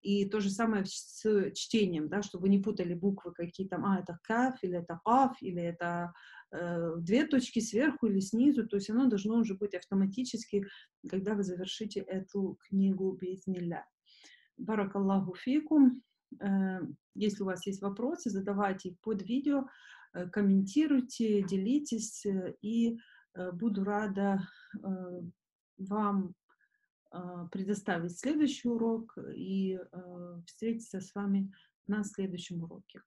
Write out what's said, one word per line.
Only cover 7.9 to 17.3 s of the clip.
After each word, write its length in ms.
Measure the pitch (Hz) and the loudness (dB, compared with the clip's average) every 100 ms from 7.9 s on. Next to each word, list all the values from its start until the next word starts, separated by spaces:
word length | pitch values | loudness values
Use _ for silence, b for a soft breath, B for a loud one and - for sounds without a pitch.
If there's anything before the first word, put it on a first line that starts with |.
| 302 226 | 4 2
или 120 | 196 | 2
снизу, 460 | 196 220 277 247 220 | 2 4 6 6 2
то 100 | 202 | -2
есть 140 | 202 | 0
оно 160 | 220 269 | 2 4
должно 300 | 208 202 233 | 4 2 2
уже 180 | 220 | 2
быть 200 | 190 202 | 0 -4
автоматически, 920 | 180 - 196 196 196 254 220 - 202 196 B B _ - | -6 -2 2 2 0 -4 -6 -2 -2 -4 B B _ -6
когда 260 | 185 196 | -4 -2
вы 100 | 208 | 0
завершите 560 | 185 180 180 - 214 202 | 0 -2 -6 -6 -6 -6
эту 580 | 196 190 190 202 190 - _ | -6 -6 -4 -4 -4 -4 _
книгу 440 | 196 196 190 190 | 2 2 2 0
биизнилля. 760 | 180 185 190 - 180 175 170 - _ _ B B B B _ | -2 -6 -6 -6 -4 -2 -6 -10 _ _ B B B B _
Баракаллаху 800 | - 214 196 196 196 196 185 | -2 0 0 0 2 4 2
фикум. 680 | 180 - 285 302 311 262 254 _ _ _ - | -4 0 0 4 8 8 8 _ _ _ -8
Э, 400 | 202 196 190 185 160 147 _ | 0 2 2 -2 -6 -10 _
если 280 | - 208 | -2 -2